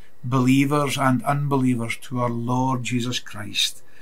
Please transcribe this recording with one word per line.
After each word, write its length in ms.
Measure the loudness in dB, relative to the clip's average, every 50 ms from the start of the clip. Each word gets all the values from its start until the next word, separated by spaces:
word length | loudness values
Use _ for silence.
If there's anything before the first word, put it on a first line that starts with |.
| -12 -12 -12 -10 -4
believers 760 | -2 0 2 4 6 6 6 6 4 2 2 0 0 0 0
and 240 | 2 2 2 2 2
unbelievers 720 | 0 0 0 0 0 2 2 2 2 2 0 -2 -4 -6 -8
to 220 | -8 -6 -4 -2
our 100 | -2 -2
Lord 520 | -2 -2 -2 0 0 2 2 0 0 -2 -2
Jesus 380 | -2 -2 -2 -2 -2 -4 -6
Christ, 640 | -6 -8 -8 -10 -8 -6 -2 -2 -2 -2 -2 -6 -10 -12 -12 -12